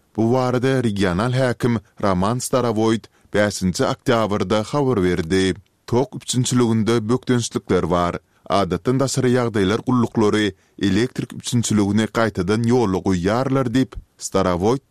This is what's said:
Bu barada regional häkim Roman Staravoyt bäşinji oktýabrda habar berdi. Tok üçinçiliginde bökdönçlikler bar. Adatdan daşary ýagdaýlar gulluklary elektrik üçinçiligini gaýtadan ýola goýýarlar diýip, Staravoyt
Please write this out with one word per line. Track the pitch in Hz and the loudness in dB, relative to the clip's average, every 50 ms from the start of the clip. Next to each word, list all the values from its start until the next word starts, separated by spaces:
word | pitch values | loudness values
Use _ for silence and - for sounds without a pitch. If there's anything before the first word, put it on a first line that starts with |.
| _ _ _ | _ _ _
Bu | - 110 113 123 | -2 0 0 2
barada | 131 127 127 123 123 113 135 135 131 120 | 0 0 0 0 0 0 0 0 0 0
regional | 117 101 98 101 95 87 87 110 127 123 | -2 -2 0 0 0 0 0 -2 0 0
häkim | 131 131 127 117 - - 123 120 107 - _ _ - - | 0 0 0 -2 -2 -2 -2 -2 -2 -4 _ _ -4 -2
Roman | 101 95 90 92 101 120 127 | 0 0 2 0 0 -2 -2
Staravoyt | - - - 127 120 120 110 107 110 113 113 110 - - _ _ _ _ - | -4 -2 -2 0 0 0 0 0 2 2 0 0 -4 -10 _ _ _ _ 0
bäşinji | 104 104 104 95 - 92 92 87 - 131 | 0 0 0 0 -2 -2 -2 0 0 -2
oktýabrda | - 131 - _ - 120 113 110 98 101 104 101 90 107 107 110 | -2 -2 -2 _ 0 2 2 2 0 0 -2 0 0 0 -2 -2
habar | - - 147 143 131 131 104 90 | -2 -2 -2 0 0 0 2 2
berdi. | 90 90 87 87 80 92 95 95 95 87 - - _ _ _ _ | 0 0 -2 -2 -2 0 0 2 0 -2 -4 -8 _ _ _ _
Tok | - - 120 139 - - | -4 -2 -2 -2 -2 -6
üçinçiliginde | 139 - - - 123 127 - - 123 123 113 113 113 107 101 113 120 107 107 | -12 -10 -6 -4 -2 -2 0 0 0 2 2 2 0 0 0 0 0 0 0
bökdönçlikler | 120 123 - - 123 123 113 - - 117 - - 101 90 82 80 | -2 -2 0 -2 -2 -2 -2 -4 -6 -8 -4 -2 0 0 0 0
bar. | 90 87 87 87 82 - - _ _ _ _ - | 0 0 0 -2 -2 -6 -10 _ _ _ _ -2
Adatdan | - 98 98 87 87 85 - - 127 135 | -2 0 0 0 -2 -4 -2 -2 -2 0
daşary | 139 127 - 135 123 127 120 | -2 -2 0 2 2 4 4
ýagdaýlar | 127 123 117 101 110 98 92 104 117 - | 2 0 0 0 0 2 2 0 0 -2
gulluklary | - 127 123 113 - - 117 110 104 98 107 107 101 92 - _ _ _ - - | 0 0 0 0 0 0 2 2 2 2 2 0 0 -2 -6 _ _ _ -4 -2
elektrik | 101 95 101 117 127 - - - - - | 0 2 2 0 0 -2 -6 -10 -8 -12
üçinçiligini | - - - - 120 110 - 110 107 104 98 101 107 110 104 - | -12 -8 -2 -2 0 0 2 2 2 2 2 2 0 0 0 0
gaýtadan | 120 113 110 - - 90 87 104 113 120 | 0 0 0 0 -2 -2 0 0 0 0
ýola | 117 120 127 117 101 92 90 85 | 2 2 2 2 0 0 -2 0
goýýarlar | 101 95 90 85 98 107 120 135 131 135 139 131 123 113 | 0 0 0 0 0 0 0 0 0 0 -2 -2 0 0
diýip, | 131 131 - - - - _ _ _ | 0 0 -2 -4 -10 -18 _ _ _
Staravoyt | - - - 95 95 92 90 87 90 107 127 139 - _ | -12 -4 -2 0 0 2 0 0 0 0 0 -2 -4 _